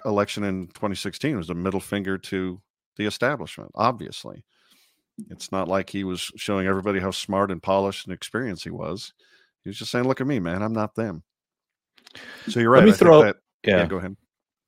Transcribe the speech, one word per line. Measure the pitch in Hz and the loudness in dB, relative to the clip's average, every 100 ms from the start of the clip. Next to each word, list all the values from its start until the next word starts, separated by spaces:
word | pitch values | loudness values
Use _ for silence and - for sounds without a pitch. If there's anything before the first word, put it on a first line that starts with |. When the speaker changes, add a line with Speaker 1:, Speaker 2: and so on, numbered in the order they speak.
| - | 2
Speaker 1:
election | 101 104 - | 0 0 -2
in | 101 95 87 | -4 -6 -8
twenty | - 104 95 | -6 -6 -6
sixteen | 101 - 147 117 | -8 -6 -4 -4
was | 82 | -6
a | |
middle | 87 95 95 | -4 -2 -2
finger | - 101 95 95 | -4 -4 -4 -6
to | - 95 92 90 _ _ _ - | -4 -4 -4 -8 _ _ _ -6
the | 104 | -4
establishment, | - 123 143 82 - 50 - | 0 -2 -2 -8 -14 -12 0
obviously. | 113 120 - - - - - _ _ _ _ _ _ - 214 | 0 0 -10 -14 -16 -18 -20 _ _ _ _ _ _ -20 -18
It's | - - | -14 -8
not | 95 85 | -4 0
like | 95 92 | -2 -2
he | 98 | -6
was | 95 90 - - | -6 -6 -10 -10
showing | - 101 95 | -4 -2 0
everybody | 98 101 98 | 0 0 0
how | 95 | -2
smart | - - 98 98 | -4 -2 0 0
and | 85 | -2
polished | - 98 98 - - | 0 2 2 -2 -10
and | |
experienced | 87 - 110 123 87 | -12 -8 -6 -6 -8
he | 87 | -10
was. | 87 80 95 - _ _ _ _ _ | -10 -8 -8 -12 _ _ _ _ _
He | 95 | -14
was | 104 | -12
just | 110 | -6
saying, | 127 127 | -2 0
"Look | 131 | -2
at | 135 | -2
me, | 131 | -2
man. | 85 92 | -2 -4
I'm | 107 | -2
not | 113 107 - | -2 -4 -4
them." | 113 80 _ _ _ _ _ _ _ _ - - - - - | -6 -8 _ _ _ _ _ _ _ _ -20 -20 -20 -16 -6
So | 120 | 2
you're | 113 | 6
Speaker 2:
Let | 131 | 8
Speaker 1:
right. | |
Speaker 2:
me | 214 | 8
Speaker 1:
I | 208 | 8
think | 175 151 | 10 10
Speaker 2:
throw | |
Speaker 1:
that, | 107 - _ _ - | 8 2 _ _ 2
Speaker 2:
yeah. | 92 | 2
Speaker 1:
yeah, | 82 | 2
go | 92 | -2
ahead. | 92 98 _ _ _ _ | -8 -12 _ _ _ _